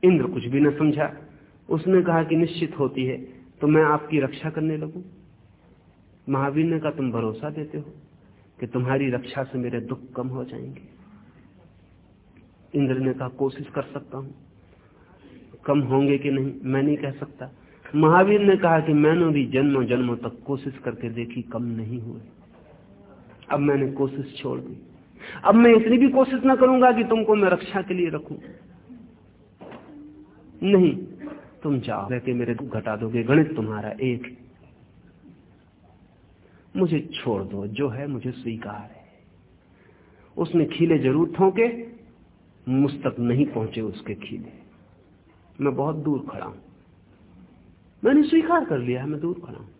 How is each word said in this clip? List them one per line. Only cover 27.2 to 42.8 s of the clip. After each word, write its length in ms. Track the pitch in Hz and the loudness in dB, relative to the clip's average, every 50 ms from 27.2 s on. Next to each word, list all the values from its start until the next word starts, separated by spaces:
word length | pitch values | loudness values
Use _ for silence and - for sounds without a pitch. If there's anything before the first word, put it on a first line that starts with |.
| 214 190 214 | 4 4 4
मैं 140 | 208 196 185 | 4 6 4
रक्षा 340 | 175 170 - - - 196 | 4 2 -2 -6 -6 -6
के 120 | 180 196 185 | -4 -4 -2
लिए 160 | 180 175 165 | -2 -2 -2
रखूं। 260 | 156 147 156 - - - - - - - - - - - - - 247 240 - - - - - - _ _ - _ _ _ - - - - - - - - - - - - - - - - - - - - | -2 -6 -10 -10 -14 -16 -16 -18 -20 -20 -20 -20 -20 -20 -20 -20 -20 -20 -20 -20 -20 -20 -20 -20 _ _ -20 _ _ _ -20 -20 -20 -20 -20 -20 -20 -20 -20 -20 -20 -20 -20 -20 -20 -20 -20 -20 -12 -6
नहीं, 340 | - 190 202 190 185 156 131 - - - - - - - - - - - - - | 0 4 6 6 6 4 2 0 -8 -12 -16 -18 -16 -16 -16 -18 -20 -20 -20 -10
तुम 180 | - 156 143 127 | -4 -2 -2 -2
जाओ, 280 | 113 120 107 104 98 101 | -2 -4 -6 -6 -6 -6
रहते 220 | 123 123 - 131 | -6 -6 -4 -4
मेरे 220 | 123 120 120 117 120 | -4 -2 -2 -4 -4
दुख 140 | 110 143 123 | -6 -6 -8
घटा 280 | - 110 - 113 107 | -8 -8 -6 -6 -6
दोगे, 260 | 107 113 110 113 117 | -4 -6 -4 -2 -2
गणित 340 | 113 117 139 160 156 - - | 2 4 4 4 4 4 0
तुम्हारा 340 | 113 110 107 110 107 107 107 | -6 -6 -6 -6 -8 -8 -10
एक, 480 | 104 - 135 127 123 117 - - - - - - - _ - - - _ - _ _ - _ - _ _ _ - - _ _ _ _ _ _ _ _ _ _ _ _ _ _ _ _ _ _ _ _ _ _ _ _ _ _ _ _ | -8 -6 -4 -4 -4 -4 -8 -14 -18 -20 -20 -20 -20 _ -20 -20 -20 _ -20 _ _ -20 _ -20 _ _ _ -20 -20 _ _ _ _ _ _ _ _ _ _ _ _ _ _ _ _ _ _ _ _ _ _ _ _ _ _ _ _
मुझे 240 | 190 185 160 160 147 | 0 0 2 2 -2
छोड़ 420 | - - - - - 131 110 95 | -2 -6 -12 -8 -4 -4 -4 -4
दो, 240 | 98 95 98 101 101 | -4 -8 -8 -10 -10
जो 220 | 107 110 101 143 135 | -8 -6 -4 -4 -4
है 180 | 110 123 143 | -4 -6 -8
मुझे 240 | 147 139 120 113 127 | -8 -8 -8 -8 -8
स्वीकार 600 | 117 - - 117 113 110 113 101 104 107 101 98 - | -10 -8 -10 -10 -10 -8 -10 -12 -12 -12 -14 -18 -20
है।" 80 | - - _ _ _ _ _ _ _ _ _ _ _ _ _ _ _ _ _ _ _ _ _ _ _ _ _ _ | -20 -20 _ _ _ _ _ _ _ _ _ _ _ _ _ _ _ _ _ _ _ _ _ _ _ _ _ _
उसने 280 | - 170 160 - 170 147 | -6 -6 0 2 2 2
खीले 340 | - - - 165 165 165 147 | 2 0 0 2 2 2 2
जरूर 340 | 127 131 135 156 170 - - | 2 2 2 2 0 0 2
ठोंके, 500 | - 190 190 185 226 226 240 233 - - - - - - - _ _ _ _ _ _ _ _ _ _ _ 127 | 2 2 2 4 2 0 0 0 -6 -12 -14 -18 -20 -20 -20 _ _ _ _ _ _ _ _ _ _ _ -2
मुझ 240 | 127 135 | 0 2